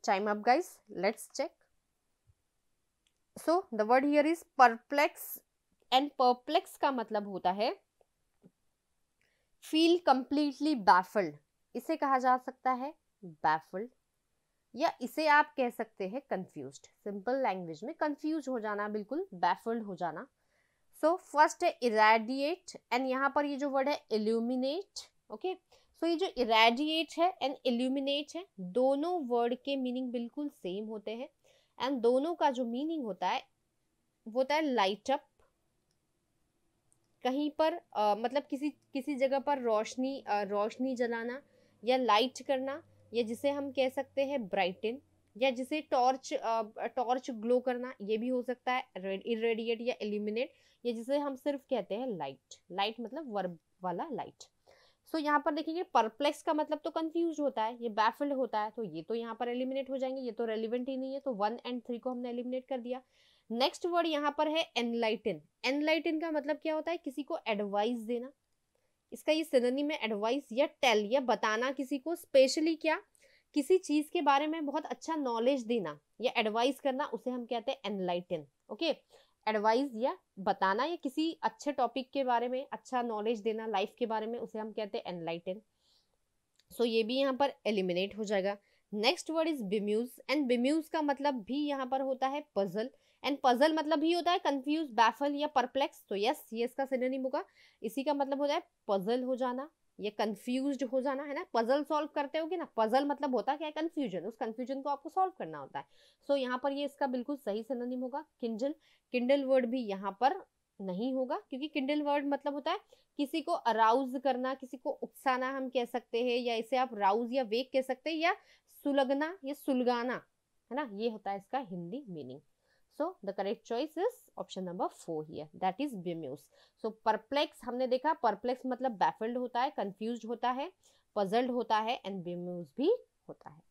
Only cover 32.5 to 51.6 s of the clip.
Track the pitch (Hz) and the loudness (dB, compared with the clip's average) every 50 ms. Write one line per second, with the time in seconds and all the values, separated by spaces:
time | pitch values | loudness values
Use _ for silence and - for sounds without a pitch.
32.5 | 269 240 262 233 233 247 285 320 330 311 262 220 185 - 180 185 220 262 - _ | 2 2 -4 -4 -2 -4 -2 -2 -4 -4 -4 -6 -6 -2 -2 -2 -2 -2 -4 _
33.5 | _ _ _ _ _ _ _ _ _ _ _ _ _ _ _ 226 214 254 262 262 | _ _ _ _ _ _ _ _ _ _ _ _ _ _ _ -6 -2 0 0 2
34.5 | 285 311 320 294 254 233 202 190 214 202 _ - 262 294 - _ _ _ _ _ | 2 2 2 2 4 4 4 2 2 -2 _ -2 -2 -2 -2 _ _ _ _ _
35.5 | _ _ _ _ _ _ _ _ _ _ _ _ _ _ _ _ _ _ _ _ | _ _ _ _ _ _ _ _ _ _ _ _ _ _ _ _ _ _ _ _
36.5 | _ _ _ _ _ _ _ _ _ _ _ _ _ _ _ 254 262 277 294 302 | _ _ _ _ _ _ _ _ _ _ _ _ _ _ _ -2 0 0 -2 -2
37.5 | 294 - 311 320 330 349 _ _ - - 214 208 208 208 226 240 247 285 269 - | 0 0 0 0 0 -2 _ _ -2 0 2 2 2 2 0 -2 -2 -2 -4 -4
38.5 | 294 262 285 302 277 _ _ _ _ 277 254 302 294 247 269 269 262 277 254 294 | -8 -4 -4 -4 -6 _ _ _ _ -6 -4 -4 -2 0 0 2 2 0 0 0
39.5 | 285 269 247 233 220 208 220 220 - - 254 269 277 269 - - 208 208 208 190 | -2 0 2 2 2 2 0 -2 -4 -4 -4 -2 -4 -6 -4 -2 -2 -2 0 0
40.5 | 208 202 208 226 220 - 254 269 262 233 247 233 233 226 226 240 247 277 - _ | 0 0 0 -2 -2 -2 -2 -2 0 0 -2 -2 -2 -4 -4 -6 -8 -10 -12 _
41.5 | _ _ _ _ _ _ - 220 254 262 254 226 208 214 247 254 - - 254 - | _ _ _ _ _ _ 0 2 2 2 4 6 6 6 4 2 -2 -8 -4 -2
42.5 | 277 262 262 269 277 302 - _ - _ - _ - 226 240 214 233 226 - 285 | -2 -2 -2 -4 -6 -8 -12 _ -20 _ -20 _ -2 -2 -2 -2 -4 -2 0 0
43.5 | 285 285 277 285 254 277 262 254 254 - 262 - _ - 277 262 285 285 226 180 | 0 0 -4 -4 0 0 0 0 0 -4 -6 -4 _ -2 -2 0 0 -4 -4 -2
44.5 | - 196 190 180 185 - - 214 240 277 _ _ _ _ _ _ _ 202 240 269 | 0 0 0 0 -2 -4 -6 -6 -6 -6 _ _ _ _ _ _ _ 0 0 0
45.5 | 254 233 262 254 302 311 302 _ - 262 240 254 262 262 - - - - - 214 | 0 -2 -4 -4 -4 -4 -2 _ 2 4 4 4 2 0 -4 -6 -6 -4 -2 0
46.5 | 226 226 220 208 - - - 240 - - 240 220 254 269 - - 254 220 208 233 | -2 -2 -2 -4 -6 -8 -8 -6 -4 -4 0 0 0 -2 -2 -6 -8 -6 0 2
47.5 | 247 254 247 269 247 247 247 254 262 _ 208 190 220 220 233 254 254 247 240 254 | 2 2 2 0 -4 -4 -6 -10 -10 _ -4 -2 -2 -2 0 0 -2 -2 -2 -4
48.5 | 247 - _ 262 247 254 - _ _ 190 185 190 196 190 - - 233 220 220 233 | -6 -4 _ -2 -2 -2 -2 _ _ -8 -6 -4 -4 -4 -2 -2 -2 0 2 0
49.5 | 226 220 226 226 233 220 233 240 240 - 220 214 208 208 208 214 214 220 262 339 | 0 0 0 -2 -2 -2 -2 -4 -4 -4 -4 -4 -2 -2 -2 -2 -2 -2 -4 -4
50.5 | _ _ _ _ _ _ _ 240 233 226 233 247 277 285 285 285 269 262 - 294 | _ _ _ _ _ _ _ -4 -4 -4 -4 -2 0 0 0 -2 -4 -4 -4 -4
51.5 | 285 269 | -4 -4